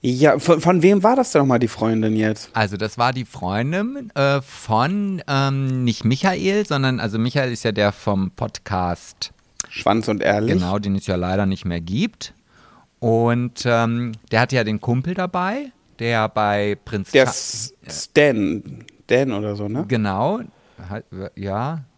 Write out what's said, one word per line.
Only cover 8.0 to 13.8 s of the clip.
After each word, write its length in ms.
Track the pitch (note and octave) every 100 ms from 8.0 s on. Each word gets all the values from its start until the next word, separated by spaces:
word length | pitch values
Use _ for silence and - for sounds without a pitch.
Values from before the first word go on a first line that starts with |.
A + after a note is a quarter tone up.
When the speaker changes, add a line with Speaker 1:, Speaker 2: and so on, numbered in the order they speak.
| - G2 F#2+
Speaker 2:
Podcast 1000 | - A2 - - F#2+ F2+ F2 - - - _ _ _ -
Speaker 1:
Schwanz 360 | - - A2 A2
und 140 | G#2
Ehrlich. 300 | - G#2 A2
Speaker 2:
Genau, 240 | G2 F2+ G2+
den 160 | G2+ G2
es 100 | -
ja 100 | F2+
leider 300 | F2+ F#2+ G2
nicht 180 | F#2+
mehr 160 | F2+ E2+
gibt. 540 | E2 G#2+ G#3+ _ - _ _ _ - - _ _
Und, 600 | A#2+ A2+ A#2 A#2+ B2 -
ähm, 480 | B2 A#2